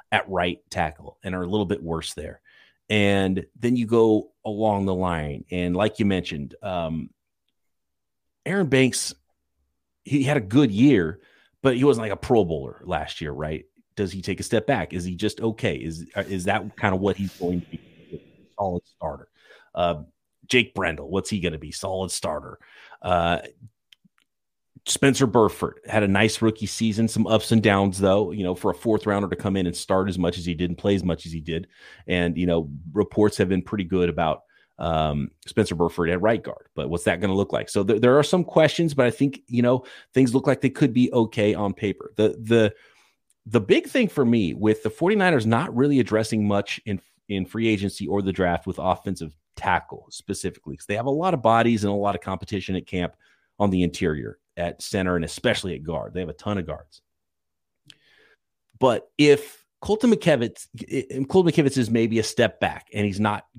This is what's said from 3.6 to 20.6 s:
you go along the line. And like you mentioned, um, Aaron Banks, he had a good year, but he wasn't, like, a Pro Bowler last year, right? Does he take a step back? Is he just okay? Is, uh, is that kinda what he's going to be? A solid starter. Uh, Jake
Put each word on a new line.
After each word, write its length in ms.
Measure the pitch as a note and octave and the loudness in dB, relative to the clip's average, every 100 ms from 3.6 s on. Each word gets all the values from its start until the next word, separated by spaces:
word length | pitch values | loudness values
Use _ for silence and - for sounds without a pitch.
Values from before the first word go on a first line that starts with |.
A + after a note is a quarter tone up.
| A#2+ B2 | -2 0
you 100 | A2 | 2
go 460 | A#2 A2+ G#2+ - _ | 4 4 4 0 _
along 400 | A2+ G#2 A2 G2+ | -10 -2 0 0
the 100 | G2 | 0
line. 500 | F2+ F#2 E2 D2+ C#2 - | 0 -2 -2 -4 -8 -8
And 240 | F2+ F2 | -4 -2
like 240 | F2+ G#2+ - | 0 0 0
you 60 | |
mentioned, 500 | G#2 F#2 F2 D#2+ C#2 - | 0 0 -4 -8 -10 -12
um, 460 | G2+ F2+ E2 D#2+ B1+ _ _ _ _ _ _ _ _ _ _ _ _ _ | -8 -6 -6 -6 -10 _ _ _ _ _ _ _ _ _ _ _ _ _
Aaron 220 | - G3 D#3 | -4 -2 2
Banks, 480 | C3 C3 - - - _ _ _ _ _ _ _ _ | 4 4 0 -8 -10 _ _ _ _ _ _ _ _
he 200 | - C#3+ | -2 0
had 120 | C3+ D3 | 2 0
a 40 | |
good 300 | G2 B2 C3+ | 2 4 4
year, 500 | G2 C#3 A2+ D#2+ - _ _ _ _ | 6 6 6 2 -4 _ _ _ _
but 140 | C3+ B2 | 0 4
he 80 | |
wasn't, 180 | C#3 A#2 | 2 2
like, 100 | A2 | -2
a 40 | G2 | -8
Pro 280 | - B2 | 2 2
Bowler 380 | F2 D#2 C2 - | 2 -2 -8 -12
last 360 | D#2+ D#2+ D2+ - | -6 -6 -6 -10
year, 120 | D#2 | -10
right? 320 | C#2 D#2 D#2 - _ _ | -8 -8 -8 -12 _ _
Does 180 | - F#2+ | -6 -6
he 80 | F#2+ | -6
take 200 | F2+ F#2 | -6 -6
a 20 | |
step 240 | G2 A2+ - | -2 -2 0
back? 260 | B2 D#2+ | -2 -2
Is 120 | F2+ | -6
he 100 | F2 | -6
just 260 | F2 G#2 - | -4 -4 -2
okay? 360 | A2 G#2+ G#2+ C#2 | -4 -2 -4 -4
Is, 300 | D#2 D#2+ E2 G2+ | -8 -10 -10 -8
uh, 80 | F#2 | -6
is 160 | F#2+ | -4
that 320 | F2+ G#2 G2+ - | -2 -2 -4 -4
kinda 200 | G#2 F#2 | 0 0
what 200 | G2 F#2 | 0 -2
he's 180 | F#2+ - | -6 -6
going 240 | F2 F2+ | -4 -4
to 60 | - | -6
be? 100 | E2 - _ - | -16 -18 _ -20
A 80 | - - _ _ - | -18 -20 _ _ -8
solid 240 | G2 F2 | -6 -6
starter. 440 | - _ D#2+ C#2+ - _ _ - _ | -10 _ -10 -10 -16 _ _ -20 _
Uh, 280 | - F2 D#2+ D2 _ _ _ _ | -2 -2 -2 -10 _ _ _ _
Jake 260 | B2 | 0